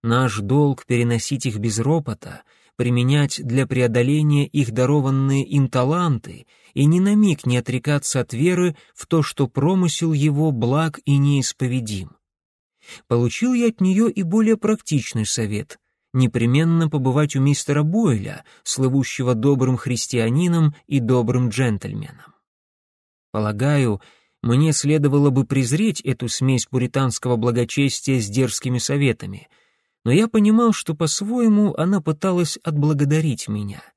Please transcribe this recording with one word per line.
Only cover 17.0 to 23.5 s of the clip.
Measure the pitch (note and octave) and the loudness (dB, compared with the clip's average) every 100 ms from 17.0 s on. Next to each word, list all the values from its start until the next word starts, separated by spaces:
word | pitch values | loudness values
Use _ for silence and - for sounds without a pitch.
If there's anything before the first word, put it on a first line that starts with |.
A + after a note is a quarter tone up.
| C3 C3 D3+ | 0 0 0
у | C#3+ | 0
мистера | C3+ C#3+ - C#3+ | 2 0 0 0
Бойля, | D3+ G3+ A3 A2 F#2+ - - - | 0 2 2 0 -4 -12 -18 -18
слывущего | - - C3 C3+ B2 - B2+ | -10 -2 0 0 -2 -2 -2
добрым | A#2 C#3 C#3 C3 B2+ | 2 2 2 2 0
христианином | - B2 - B2 A2+ C3 F3 E3+ D3+ D3 _ | -2 -4 -2 -2 0 2 2 2 2 0 _
и | C#3+ | -2
добрым | A2+ B2+ A#2 A#2+ B2 | 2 2 2 0 0
джентльменом. | A2 B2+ G2+ G2+ G#2 - - - _ _ _ _ _ _ _ _ _ _ | 0 -2 -2 -6 -10 -12 -16 -20 _ _ _ _ _ _ _ _ _ _
Полагаю, | A2+ G#2+ | -6 -4